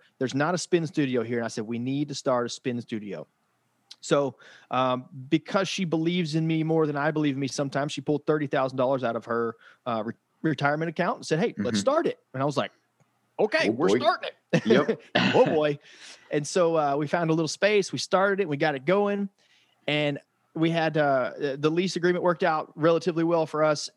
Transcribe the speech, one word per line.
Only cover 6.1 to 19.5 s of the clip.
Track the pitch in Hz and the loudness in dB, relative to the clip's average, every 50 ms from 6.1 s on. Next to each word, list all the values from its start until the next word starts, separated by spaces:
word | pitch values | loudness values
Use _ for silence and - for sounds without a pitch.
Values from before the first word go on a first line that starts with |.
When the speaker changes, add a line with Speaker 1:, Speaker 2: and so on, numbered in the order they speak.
| 180 180 170 147 156 | 0 -2 -2 -2 -2
Speaker 1:
in | 160 160 | -2 0
me | 165 160 160 156 | 0 0 0 0
more | 160 160 160 156 | 0 0 0 0
than | 147 143 | 0 0
I | 143 143 160 | -2 -2 -2
believe | 151 156 151 143 131 | 0 0 0 0 0
in | 139 | -2
me | 139 127 | -4 -4
sometimes, | - - 143 143 - 139 143 156 | -4 -4 -6 -4 -2 -4 -4 -4
she | - 143 | -6 -6
pulled | 135 - 151 139 - | -2 -2 -2 -2 0
thirty | - 151 156 147 | 0 0 0 0
thousand | 135 151 139 131 127 131 | 0 0 0 0 0 0
dollars | 131 123 131 139 123 131 | 0 0 0 0 0 -2
out | 117 117 | -2 -4
of | 113 - | -4 -4
her, | 117 117 117 117 113 - _ - - - _ - | -2 -2 -2 -2 -2 -4 _ -16 -20 -20 _ -8
uh, | 123 117 110 107 | -4 -4 -4 -4
re-, | 117 - _ _ _ _ _ | -6 -8 _ _ _ _ _
retirement | - 160 147 - 147 143 147 156 160 | -2 -2 0 0 0 0 0 0 -4
account | 170 156 - 175 196 262 | -4 -2 -2 0 0 -2
and | - 262 | -2 -2
said, | - 160 156 | -2 0 0
"Hey, | 226 - - | 0 -2 -2
let's | - - - | -2 -4 -2
Speaker 2:
Mm-hmm. | - 202 | 0 0
Speaker 1:
start | 196 262 294 330 320 | 2 2 2 2 0
it." | - - _ _ _ - | -2 -4 _ _ _ -6
And | 131 | -2
I | 135 | -2
was | 151 139 | -2 0
like, | 139 104 - _ _ _ _ _ _ _ _ _ _ _ _ _ | -2 -4 -4 _ _ _ _ _ _ _ _ _ _ _ _ _
"Okay, | - 202 214 - 320 311 | -2 0 0 2 2 0
Speaker 2:
Oh, | 202 214 | 0 0
Speaker 1:
we're | - 175 190 | 2 2 2
Speaker 2:
boy. | 208 240 | 2 4
Speaker 1:
starting | 294 330 370 - - 156 - _ _ - - | 2 2 0 0 -4 -10 -12 _ _ -2 -2
it." | 151 - | 0 4
Speaker 2:
Yep. | 214 226 - 147 - 208 - - - - | 4 4 4 4 2 -2 -4 -4 -4 -2
Speaker 1:
<laughs> | - - 131 127 | 0 2 4 6
Oh, | 196 247 | 4 4
boy. | 180 - 151 151 147 143 - _ - - - - - - - - - | 4 4 2 2 0 -2 -4 _ -20 -20 -20 -20 -20 -20 -20 -8 -4
And | 156 147 147 | -4 -2 -2
so, | - - 190 170 165 165 | 0 0 2 2 2 2
uh, | 160 147 143 139 | 2 2 2 0
we | 147 151 | 0 -2
found | 143 185 175 170 165 | 0 0 0 2 2
a | 160 | 0
little | 165 160 147 | 0 0 -2
space. | - - 196 208 214 202 185 - | -2 2 2 4 4 4 2 0
We | - 131 | -4 -8
started | - - 190 185 196 202 196 190 | -4 0 2 2 4 2 2 0
it. | 196 | -2
We | 151 143 | -2 0
got | 139 160 156 143 | 0 0 0 0
it | 131 131 | -2 0
going. | 160 190 202 202 202 202 202 202 196 _ _ _ _ | 0 2 2 2 0 0 -2 -4 -6 _ _ _ _